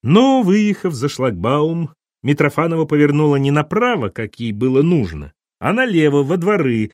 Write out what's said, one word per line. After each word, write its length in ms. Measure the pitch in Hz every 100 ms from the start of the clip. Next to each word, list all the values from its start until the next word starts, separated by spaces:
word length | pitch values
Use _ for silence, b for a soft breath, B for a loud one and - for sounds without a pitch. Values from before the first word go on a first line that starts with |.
Но, 400 | 110 190 262 262
выехав 520 | 190 202 208 196 185
за 140 | 135 139
шлагбаум, 840 | - 131 92 107 143 156 170 160 _ _ _
Митрофанова 640 | 123 143 147 - 165 165
повернула 520 | 156 151 147 143 151 143
не 140 | 139
направо, 580 | 147 147 196 247 220 104
как 320 | - 110 -
ей 120 | 117
было 300 | 104 127 131
нужно, 500 | 160 170 98 78 71 _ _ _
а 120 | 120
налево, 500 | 220 254 170 151 143
во 140 | 139 180
дворы 540 | 170 208 135 113 107